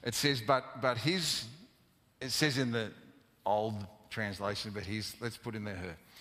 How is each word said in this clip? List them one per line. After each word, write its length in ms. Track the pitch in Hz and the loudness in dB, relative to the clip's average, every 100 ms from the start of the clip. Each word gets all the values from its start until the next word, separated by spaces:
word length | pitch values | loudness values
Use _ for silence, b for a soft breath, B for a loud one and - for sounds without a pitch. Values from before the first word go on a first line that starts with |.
It 140 | 120 110 | 0 2
says, 260 | 147 131 | 4 4
"But, 400 | 110 131 - 123 | 4 4 4 0
but 160 | 127 120 | 0 2
his," 460 | 135 185 151 - 113 143 - _ _ _ _ _ | 2 2 0 -2 -6 -14 -20 _ _ _ _ _
it 100 | 131 | -4
says 260 | - 151 135 | 4 4 4
in 140 | 127 | 2
the 180 | 117 107 - - - _ _ 95 | 0 -2 -8 -20 -20 _ _ 0
old 300 | 107 110 104 95 - - | 2 2 -2 -8 -14 -10
translation, 640 | - 104 98 101 101 110 | -4 -4 -2 -2 -2 -4
"but 100 | 104 | -6
his," 300 | 95 107 101 - | -4 -4 -4 -6
let's 160 | 117 - | -8 -6
put 180 | 120 | -8
in 120 | 110 104 | -6 -6
there 100 | 92 | -6
"her." 220 | 92 80 B B | -8 -10 B B